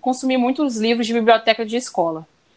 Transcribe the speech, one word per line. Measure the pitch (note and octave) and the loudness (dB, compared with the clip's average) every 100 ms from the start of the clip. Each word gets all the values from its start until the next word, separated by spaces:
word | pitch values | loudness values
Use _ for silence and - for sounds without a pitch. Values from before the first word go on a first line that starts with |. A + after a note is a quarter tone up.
consumi | B3+ B3+ C4 B3+ | -4 -2 0 0
muitos | B3 C4 C#4+ A3+ | 0 0 -2 0
livros | A3+ A#3 A3 | 0 0 0
de | |
biblioteca | A#3 A3+ A3 A3+ A3 G#3+ | 2 4 4 2 -2 -4
de | A#3 | -4
escola. | - - E3+ D#3+ E3 _ _ | -4 -2 -4 -4 -12 _ _